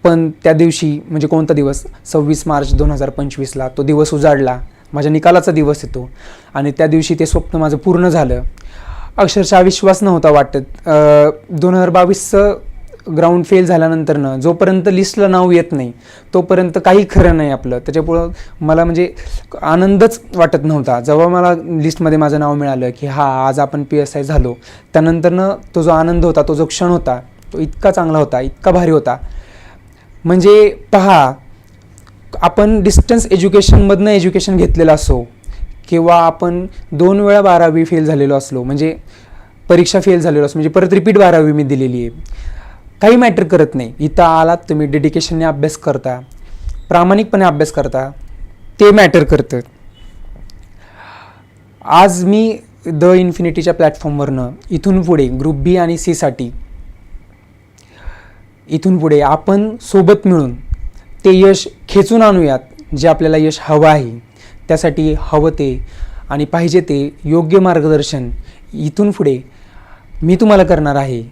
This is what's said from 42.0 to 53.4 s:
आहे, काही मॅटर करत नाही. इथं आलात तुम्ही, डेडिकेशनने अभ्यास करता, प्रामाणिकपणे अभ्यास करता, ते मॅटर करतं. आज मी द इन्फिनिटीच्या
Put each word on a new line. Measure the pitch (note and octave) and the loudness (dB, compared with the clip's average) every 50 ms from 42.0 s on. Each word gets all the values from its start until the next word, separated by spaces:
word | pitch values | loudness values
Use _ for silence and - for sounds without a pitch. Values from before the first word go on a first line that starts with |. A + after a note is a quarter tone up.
आहे, | A#2+ A#2+ A#2 - - - - - - - - - - - - - - - - - | -6 -8 -10 -14 -16 -16 -16 -12 -12 -12 -12 -12 -16 -20 -20 -20 -20 -20 -6 2
काही | - G#3+ A#3+ | 4 4 6
मॅटर | A#3+ B3 A#3 F3 F3+ F#3 | 6 4 2 2 0 0
करत | D#3 F#3 E3 D3+ D3 - | 0 2 2 2 0 -2
नाही. | C3+ B2 A2+ - - | -8 -8 -8 -8 -6
इथं | D3 D3 - - | -6 -2 2 2
आलात | F3 E3 D#3+ D#3+ D#3+ E3 F3 E3+ - - | 2 4 4 2 2 2 0 -2 -4 -6
तुम्ही, | D#3+ D3+ D3+ | -4 -4 -2
डेडिकेशनने | C#3 C#3 D3+ C#3 D3+ D#3 F3 D#3+ - E3+ D#3+ D#3+ | -2 -2 -2 -2 0 -2 -2 -4 -4 -4 -2 -2
अभ्यास | D#3+ D3+ C#3+ D3 D#3 D#3 | -2 -2 -2 -4 -4 -6
करता, | - - D3+ C3+ C3+ - C3 B2 B2+ C3 _ - - - - - - - - - - - - | -6 -6 -6 -6 -4 -6 -8 -10 -10 -14 _ -20 -20 -20 -18 -18 -12 -12 -12 -12 -12 -8 -2
प्रामाणिकपणे | - F3 F3 F#3 G3 G#3 A3 A3 - G3 F#3+ | 0 2 2 2 2 0 0 0 0 2 2
अभ्यास | F3 D3+ D3 D3+ D3+ | 0 2 0 -4 -2
करता, | - D#3 C3+ C3+ B2+ C3 C3 C3+ C#3+ - - - - - - - - _ - - - - | -2 -6 -6 -4 -4 -6 -6 -8 -12 -16 -20 -20 -16 -18 -18 -18 -18 _ -20 -20 0 4
ते | G#3 G#3 | 4 6
मॅटर | G3+ G#3+ G3 E3 C#3+ E3+ D3+ | 6 6 4 4 4 2 2
करतं. | - - C#3 C3+ - - A#2+ A#2+ - _ _ - - _ _ - - - - - - - - - - - - - - - - - - - - - - - - - - - - _ _ _ _ _ _ _ _ - | 2 0 -2 -2 -4 -8 -8 -8 -10 _ _ -20 -20 _ _ -20 -20 -20 -20 -20 -20 -18 -20 -20 -20 -20 -20 -20 -20 -20 -20 -20 -20 -20 -20 -20 -20 -20 -20 -20 -20 -20 -20 _ _ _ _ _ _ _ _ -6
आज | - D3+ E3+ F#3+ G3 F3 F3+ F3+ | 0 2 4 4 4 2 -2 0
मी | F#3 G3+ A3 A3+ A3 A3 A#3 - _ _ _ _ | 0 0 2 0 -2 -4 -6 -12 _ _ _ _
द | E3 D#3+ D3+ E3+ | -8 -2 0 2
इन्फिनिटीच्या | F3+ F#3 F3+ F#3 F3 E3 - | 4 4 4 2 0 -2 -4